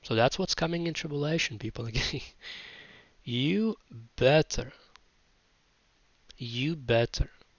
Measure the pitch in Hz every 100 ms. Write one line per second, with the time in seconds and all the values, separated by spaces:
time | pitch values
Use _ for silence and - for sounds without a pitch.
0 | - 110 120 - 190 - 165 170 170 156
1 | 160 143 147 165 - 107 107 - 117 113
2 | - 139 - - - - - - - -
3 | - _ - 120 139 196 220 214 _ 113
4 | 117 - 123 151 151 - 123 - _ -
5 | _ _ _ _ _ _ _ _ _ _
6 | _ _ _ - 120 120 135 165 123 117
7 | 117 - - _ -